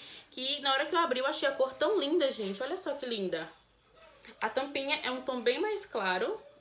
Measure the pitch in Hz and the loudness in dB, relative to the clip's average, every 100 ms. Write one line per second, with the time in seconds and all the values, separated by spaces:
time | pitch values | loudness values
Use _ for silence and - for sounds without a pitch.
0 | - - - - 262 285 277 269 302 349 | -14 -18 -14 -6 -2 0 2 2 2 2
1 | 339 254 269 311 285 277 262 - 311 403 | 2 2 0 0 0 2 0 2 2 4
2 | 277 339 269 214 196 196 262 370 311 277 | 4 4 2 0 -4 -4 -4 -4 -4 -4
3 | 247 220 185 165 165 - _ _ _ - | -4 -2 -2 -4 -6 -14 _ _ _ -20
4 | - - - - 214 254 285 277 269 302 | -20 -20 -20 -6 -2 -2 -2 -2 0 0
5 | 247 254 262 247 240 269 427 415 - 226 | 0 -4 -4 0 2 2 0 -2 -4 -2
6 | 190 185 294 440 - - | 2 2 0 -2 -8 -10